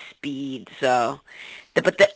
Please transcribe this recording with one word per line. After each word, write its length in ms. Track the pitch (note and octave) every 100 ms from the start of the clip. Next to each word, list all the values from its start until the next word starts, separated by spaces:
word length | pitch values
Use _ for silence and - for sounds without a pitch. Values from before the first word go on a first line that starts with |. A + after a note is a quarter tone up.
| -
speed. 600 | - D3 C3+ C#3 B2+ - -
So, 400 | C3 B2 A#2 D3 - - - - - -
the, 60 |
but 140 | F#3 -
the, 100 | G3+